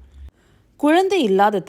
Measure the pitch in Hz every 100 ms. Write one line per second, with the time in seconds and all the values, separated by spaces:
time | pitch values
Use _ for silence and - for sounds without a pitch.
0 | - - - - _ _ _ - 294 330
1 | 381 381 226 190 202 202